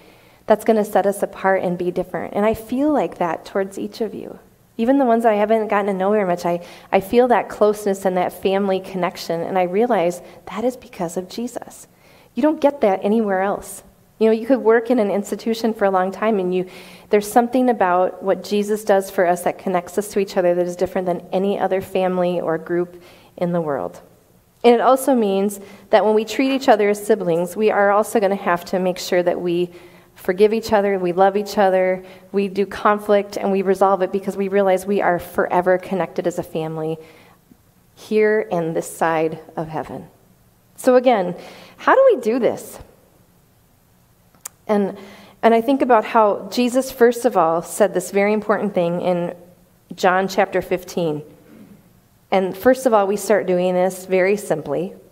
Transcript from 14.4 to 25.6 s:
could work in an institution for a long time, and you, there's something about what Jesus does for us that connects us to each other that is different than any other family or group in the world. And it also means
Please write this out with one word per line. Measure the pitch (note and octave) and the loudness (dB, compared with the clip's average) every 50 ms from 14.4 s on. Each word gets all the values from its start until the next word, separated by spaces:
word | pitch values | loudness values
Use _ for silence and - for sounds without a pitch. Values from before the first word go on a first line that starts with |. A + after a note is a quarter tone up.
| A#3 A#3 | 2 0
could | C#4 B3 | 0 2
work | G#3 A3 A3+ A#3+ A#3 - | 4 4 4 4 4 2
in | B3+ B3 | 0 2
an | G#3 G3+ F3+ | 2 0 0
institution | G3+ G3+ - G#3+ G3+ - A#3 A3 A3 - A3+ G#3+ | -2 -4 -4 -8 -6 -4 -4 -4 -2 -2 -4 -2
for | - G3+ | 0 0
a | G3 F#3+ | 2 2
long | F#3 F#3 F#3+ | 2 0 0
time, | F#3+ - G#3+ A3 A3+ G3 | -4 -4 -2 0 0 0
and | F3+ F3+ F#3 | 0 0 -2
you, | F#3 F3+ F#3 - - - - - - - - | -2 -4 -4 -10 -20 -20 -20 -20 -18 -6 0
there's | - G#3 G#3 G#3 | 0 0 2 2
something | - B3 A#3+ A#3 - B3+ B3+ B3+ | 2 2 2 2 2 2 2 2
about | A#3 G#3 G3 F3+ F3 F3+ F#3 F3+ - - | 2 2 2 2 4 2 2 0 -2 -4
what | - G3 F3+ F#3 - | -2 -2 -2 -2 -2
Jesus | - G#3 G#3 G3+ G#3 G#3+ G#3 G#3+ | -4 -2 -2 0 -2 -4 -4 0
does | - G3+ G3 F#3+ F#3+ - | 2 2 2 2 -2 -2
for | - F#3 | 0 2
us | E3+ F3+ F3 - | 2 2 0 0
that | F#3 D#3 - | -4 -4 -4
connects | - G3 F3+ F3 F3 - - | -6 -2 -2 -2 -4 -4 -6
us | G#3+ G3+ - | -6 -6 -4
to | - G#3 | -2 -2
each | G3 G3 - | -2 -2 -2
other | G3+ F3+ F3 F3 | 0 2 2 2
that | F3 F3 | 2 0
is | F3+ F3 | -2 -2
different | F3 F#3+ F3+ - F#3+ F#3 | -4 -4 -4 -2 -4 -2
than | F3 F3 - - - - | -2 -4 -4 -6 -4 -4
any | F#3 G3 G3+ G3+ | -2 0 0 -2
other | - - F#3 F#3 F#3+ | -2 -2 -2 -2 -2
family | F#3+ - - F#3+ F#3 F3+ F#3 F#3 F3+ F3 F3+ E3+ | -4 -4 -4 -2 -2 0 0 0 0 0 -2 -2
or | - D#3 D#3+ E3 | -2 -4 -4 -4
group | E3+ - F3 F3 F3 F3 - - - - - - - - - | -4 -4 -4 -4 -4 -4 -8 -20 -20 -20 -20 -20 -20 -20 -8
in | - F3+ F3 F3 | -6 -4 -2 -2
the | F3 | -2
world. | E3 D3+ C#3 A#2+ F2 F2 - - - - _ _ _ _ _ _ _ _ _ _ - | -2 -2 -4 -4 -6 -8 -10 -14 -20 -20 _ _ _ _ _ _ _ _ _ _ 4
And | A#3+ A#3+ | 4 4
it | A#3 | 6
also | F3+ A3+ C4 C4+ C4+ D4 C4+ | 6 4 2 2 2 2 2
means | A#3+ A3 G3 F#3+ G3 G3 G#3 G3+ - | 2 2 0 0 0 0 -2 -4 -6